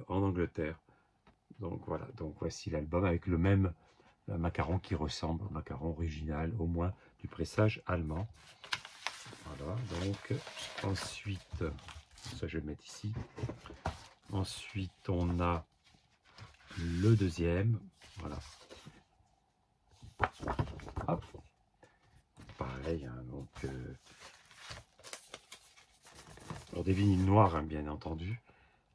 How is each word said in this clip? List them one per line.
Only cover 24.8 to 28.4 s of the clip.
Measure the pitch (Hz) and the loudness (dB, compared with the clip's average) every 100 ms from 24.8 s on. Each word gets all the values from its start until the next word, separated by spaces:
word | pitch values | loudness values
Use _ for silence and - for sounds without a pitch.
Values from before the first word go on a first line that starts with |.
| - _ - - - - - - - - - _ - - - - - - - | -18 _ -16 -16 -14 -18 -18 -20 -20 -20 -20 _ -20 -20 -20 -16 -12 -12 -8
alors | 87 | 0
des | 85 | 4
vinyles | 95 101 92 | 6 8 8
noirs, | 92 104 98 82 | 8 8 8 6
hein, | |
bien | 78 78 73 | 0 -2 -2
entendu, | 76 82 80 90 117 | -4 -4 -4 -4 -6